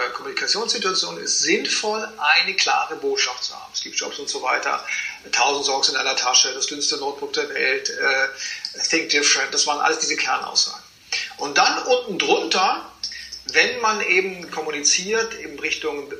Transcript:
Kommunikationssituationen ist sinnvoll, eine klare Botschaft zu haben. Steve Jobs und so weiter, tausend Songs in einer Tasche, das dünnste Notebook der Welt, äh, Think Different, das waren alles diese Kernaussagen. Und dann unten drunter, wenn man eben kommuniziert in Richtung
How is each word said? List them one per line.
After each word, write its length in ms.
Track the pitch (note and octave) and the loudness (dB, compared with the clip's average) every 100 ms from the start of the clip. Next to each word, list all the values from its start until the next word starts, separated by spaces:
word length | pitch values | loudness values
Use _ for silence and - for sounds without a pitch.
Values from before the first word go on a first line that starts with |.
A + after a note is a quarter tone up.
| B2 | -4
Kommunikationssituationen 1080 | B2+ C#3 - - G3+ A#3 A#3+ F#3+ F#3+ - E3+ | -6 -6 -4 0 0 -2 0 0 0 -2 -4
ist 180 | - - | -2 0
sinnvoll, 680 | D#3+ G3+ - - G#3+ A3 G#3+ - | 2 2 0 -2 0 -2 -4 0
eine 380 | D3 E3+ F#3 F#3+ | 2 4 2 0
klare 400 | C#3 C3+ D#3+ D3+ | 2 2 0 -2
Botschaft 480 | C#3 C3+ C3 - | -2 0 0 -2
zu 100 | - | -8
haben. 200 | - - - | -10 -10 -8
Steve 200 | - - | -6 -6
Jobs 220 | - - | -6 -6
und 100 | C#3 | -6
so 120 | C3+ | -4
weiter, 420 | B2+ A#2+ C#3 C#3 - - - - - | 0 0 0 -2 -2 -4 -6 -10 -2
tausend 340 | - C3 C#3+ C#3 | 2 4 4 0
Songs 240 | C3 - | 2 0
in 60 | C3+ | 0
einer 180 | C3+ C3 | 0 0
Tasche, 380 | B2 B2+ C3+ | 4 4 4
das 120 | C3 - | 0 -4
dünnste 300 | D3 - C#3+ | -2 -2 -2
Notebook 360 | C#3 C#3+ C#3+ | -4 -6 -4
der 160 | D3+ C#3+ | -2 -2
Welt, 400 | C3+ C3 C3+ C3+ | 0 0 0 -2
äh, 920 | C3+ C3+ C3+ C3+ - - - - - - | -2 0 2 0 -2 -8 -8 -10 -4 0
Think 200 | D#3+ - | 0 2
Different, 440 | D3 - C3 C3 | 2 4 4 2
das 140 | D3 D3+ | 2 2
waren 120 | D3 | 2
alles 200 | D3 - | 2 2
diese 160 | - A2+ | 0 0
Kernaussagen. 680 | - C3+ - - - - - - - - - - | 0 0 0 0 0 -2 -14 -20 -6 -6 -6 -6
Und 200 | C#3+ C#3+ | 0 4
dann 260 | - - | 4 4
unten 340 | B3+ B3 A3+ E3 | 4 2 2 0
drunter, 720 | C#3 - - G3 G3+ - - - - - - - - | 4 4 4 4 4 2 -6 -10 -10 -10 -14 -12 0
wenn 280 | D#3 A#3+ A#3+ | 2 2 2
man 180 | A3 G#3 | 0 2
eben 480 | - F#3 F#3+ F3+ E3 | 2 2 2 -4 -8
kommuniziert 840 | D#3 D3+ D3 D3 F3+ F#3 A3+ A3 - | -6 -4 0 2 2 2 0 0 -6
in 220 | D#3 C#3+ | -12 -8
Richtung 520 | D#3 - D#3 C#3+ C#3+ | -4 -2 -2 -4 -8